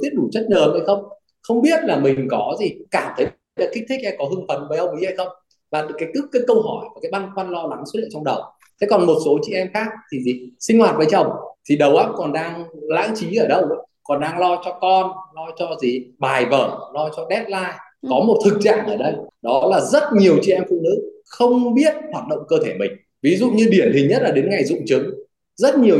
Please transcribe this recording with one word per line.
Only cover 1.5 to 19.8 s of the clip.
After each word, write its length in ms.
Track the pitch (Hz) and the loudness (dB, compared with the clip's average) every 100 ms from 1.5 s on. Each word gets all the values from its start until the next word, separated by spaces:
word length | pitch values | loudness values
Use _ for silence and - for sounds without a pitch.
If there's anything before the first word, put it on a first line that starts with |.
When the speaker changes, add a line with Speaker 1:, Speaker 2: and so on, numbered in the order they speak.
| 233 | 0
Speaker 1:
biết 220 | 294 320 | 2 2
là 120 | - 151 | 0 0
mình 320 | 139 135 123 | 0 0 -2
có 260 | 117 104 - | -4 -4 -4
gì 140 | 196 - - | -6 -6 -6
cảm 220 | 180 - - | -4 -4 -4
thấy 100 | - - _ - | -4 -4 _ -6
là 100 | 185 | -4
kích 100 | 233 220 | -4 -6
thích 120 | 262 | -6
hay 120 | 214 - | -6 -6
có 60 | |
hưng 220 | 139 185 - | -6 -6 -6
phấn 120 | 139 147 | -8 -4
với 100 | 156 | -4
ông 120 | 175 | -4
ấy 140 | 156 185 | -4 -6
hay 100 | 185 | -4
không. 120 | 185 - _ _ _ | -8 -10 _ _ _
Và 120 | 151 | -6
cái, 260 | 151 151 160 | -6 -8 -6
cái, 80 | 269 285 | -6 -2
cái 100 | 254 - | -2 2
câu 160 | 147 | 2
hỏi 240 | - - - | 2 -6 -10
và 40 | - | -12
cái 80 | 165 | -8
băn 200 | 196 190 | -8 -8
khoăn 160 | 196 185 | -8 -8
lo 160 | 175 160 | -8 -8
lắng 160 | 131 147 | -10 -10
xuất 80 | 214 | -8
hiện 80 | - | -8
trong 120 | 151 | -6
đầu. 180 | 151 110 - _ _ _ | -6 -6 -8 _ _ _
Thế 60 | - | 0
còn 160 | 208 175 | 2 4
một 80 | 151 | 2
số 140 | 156 147 | 2 0
chị 100 | 151 | 0
em 160 | 190 185 | -4 -4
khác 120 | 208 220 - _ | -4 -6 -10 _
thì 100 | 139 | -6
gì, 280 | 123 123 - _ | -4 -4 -8 _
sinh 180 | - 226 | 2 4
hoạt 180 | 214 151 | 4 4
với 100 | 160 | 2
chồng 160 | 196 160 - - - - | 2 0 -2 -12 -18 -2
thì 80 | 143 | 2
đầu 200 | 143 151 | 4 4
óc 140 | 226 - | 2 -2
còn 160 | 160 | -4
đang 320 | 151 170 170 170 | -4 -6 -10 -14
lãng 420 | 156 151 160 208 | -14 -4 -4 -2
trí 220 | 220 165 208 | -4 -4 0
ở 100 | - | 2
đâu 120 | 240 | 2
ấy, 180 | 160 - - _ | 0 -2 -8 _
còn 180 | - 143 | -4 -4
đang 180 | 151 170 | -2 0
lo 240 | 180 175 | 0 0
cho 140 | 185 175 | -4 -4
con, 300 | 185 190 185 190 - | 2 4 2 -6 -16
lo 120 | 156 165 160 | -16 -16 -8
cho 200 | 170 156 | -8 -4
gì, 240 | 127 127 123 _ | -2 -2 -6 _
bài 260 | 135 135 120 | -2 0 2
vở, 280 | 139 110 - - | 2 0 -4 -10
lo 160 | 143 156 156 | -6 -6 -6
cho 100 | 165 | -4
deadline. 420 | 202 208 196 180 - - _ | -4 -4 -6 -6 -10 -20 _
Speaker 2:
Ừ. 60 | - | -2
Speaker 1:
Có 100 | 131 | 0
một 180 | 208 220 | 4 4
thực 140 | 202 208 | 4 4
trạng 260 | 202 - 208 | 2 2 0
ở 100 | 208 | -2
đây, 180 | 151 - - _ | -2 -4 -10 _
đó 260 | 117 131 359 | -2 0 2
là 100 | 381 | 2